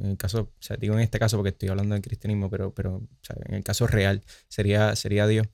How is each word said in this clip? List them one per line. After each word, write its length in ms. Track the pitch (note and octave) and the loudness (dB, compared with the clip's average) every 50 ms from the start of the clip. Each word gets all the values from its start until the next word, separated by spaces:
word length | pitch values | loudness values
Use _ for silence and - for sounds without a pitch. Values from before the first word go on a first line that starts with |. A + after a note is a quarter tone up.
| G2 | -4
en 20 | G2 | -4
el 40 | G2 | -2
caso, 240 | - - G2 A2 A2+ G#2+ - - | -2 -2 -2 -2 -2 -4 -6 -10
o 60 | _ | _
sea, 140 | - - G#2+ | -12 -10 -6
digo 180 | A2 A2 G#2 G#2+ | -4 -2 0 2
en 60 | A2+ | 2
este 180 | A2+ - - G#2 | 2 2 2 2
caso 180 | A2+ G#2+ A2+ | 2 2 2
porque 120 | G#2 G2 G2 | 2 0 0
estoy 200 | F2+ - G2 F#2+ | -2 -2 -2 -2
hablando 260 | F#2+ G2 G2+ G#2 G#2 | -2 0 0 0 0
del 60 | G2+ | -2
cristianismo, 460 | G2 - G#2+ - - G#2 G#2 G2+ G2 F#2+ | -4 -6 -8 -6 -4 -4 -2 -2 -2 -2
pero, 240 | G2 G2 G2 F#2+ - | -4 -4 -4 -4 -6
pero, 220 | - F#2 F#2 F#2 G2 | -6 -6 -4 -6 -6
o 100 | A2 - - _ | -10 -12 -16 _
sea, 120 | - - - - - | -16 -14 -12 -12 -8
en 100 | - - | -6 -6
el 80 | G2 - | -6 -4
caso 240 | - G2+ - A#2+ A2 | -4 0 0 2 2
real 340 | - G#2+ F#2+ G2 G2 G2+ - - - - _ _ | 4 4 4 4 2 0 -2 -10 -20 -20 _ _
sería, 460 | - - G2 G2+ G2+ G#2+ G#2+ G#2+ G#2+ | -4 -2 2 2 4 4 4 4 2
sería 320 | - - G2+ G2+ G2+ G#2 | 0 -2 0 2 2 4
Dios. 220 | G#2+ A2 A2 A2 G#2+ | 4 4 2 2 -2